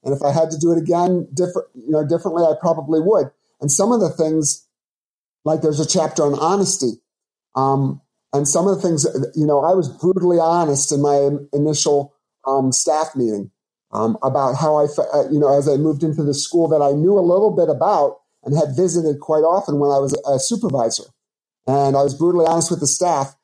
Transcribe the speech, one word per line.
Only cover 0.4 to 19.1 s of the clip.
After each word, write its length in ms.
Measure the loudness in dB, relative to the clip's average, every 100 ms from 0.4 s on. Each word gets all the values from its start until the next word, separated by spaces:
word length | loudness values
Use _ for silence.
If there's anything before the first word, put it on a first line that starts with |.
| 0
to 80 | 0
do 120 | 2
it 60 | 2
again, 500 | 0 0 2 0 -2
different, 340 | -4 -4 -4 -10
you 160 | -14 -2
know, 180 | -2 0
differently, 360 | -2 -2 0
I 100 | 0 0
probably 380 | -2 -2 0 0
would. 300 | 2 0 0 _ _ _
And 120 | -4
some 200 | 0 2
of 80 | 2
the 120 | 0
things, 520 | 0 0 0 -2 -6 _ _ _ _ _ _ _ _
like, 160 | -4 0
there's 180 | 0 0
a 80 | 0
chapter 340 | 0 -2 0
on 140 | 0
honesty. 680 | 0 0 0 0 -2 -4 -6 _ _ _ _ _
Um, 460 | -2 0 0 -2 -6 _ _ _
and 160 | -2 0
some 200 | 0 0
of 80 |
the 120 | 0 0
things, 200 | 0 -2 -2 -4
you 120 | -2 0
know, 140 | 2
I 120 | 2
was 160 | 0 -2
brutally 480 | -2 0 2 2 2
honest 540 | 2 2 0 -2 -2
in 100 | 0
my 140 | 2
in-, 340 | 2 2 -2 -6
initial, 600 | -2 0 0 0 0 -2 _ _ _
um, 260 | -2 0 0
staff 440 | 0 0 -2 -2
meeting, 340 | -2 -2 -2 -8 _ _ _ _
um, 220 | -2 -2 0
about 320 | -2 0 0 0
how 180 | 0
I, 100 | 2
fe-, 240 | 0 -2 -2
uh, 160 | -2 0
you 80 | 0
know, 180 | 2 2
as 100 | 2
I 100 | 2
moved 260 | 0 0
into 180 | -2 -2
the 140 | -2
school 320 | -2 -2 0 2
that 160 | 2
I 80 | 2
knew 260 | 2 2 4
a 80 |
little 240 | 4 2 2
bit 200 | 2 0
about 500 | 0 0 2 0 -4 _ _
and 120 | -4
had 200 | -2 0
visited 440 | 0 0 0 -2